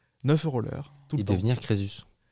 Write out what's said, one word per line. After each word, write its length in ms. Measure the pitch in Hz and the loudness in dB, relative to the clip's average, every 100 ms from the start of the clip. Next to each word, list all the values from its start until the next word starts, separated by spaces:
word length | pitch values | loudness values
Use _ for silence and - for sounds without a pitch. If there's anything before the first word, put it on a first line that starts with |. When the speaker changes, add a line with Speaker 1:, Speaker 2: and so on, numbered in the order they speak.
| _ _ | _ _
Speaker 1:
neuf 220 | 131 151 160 | 2 2 2
euros 160 | 127 | -2
l'heure, 320 | - - - - - | -4 -8 -12 -18 -6
tout 80 | - | -2
Speaker 2:
Et 20 | |
Speaker 1:
le 60 | 101 | 2
temps. 80 | |
Speaker 2:
devenir 260 | 98 107 120 | 2 2 0
Crésus. 440 | - 104 98 - - _ _ | 0 0 0 -8 -18 _ _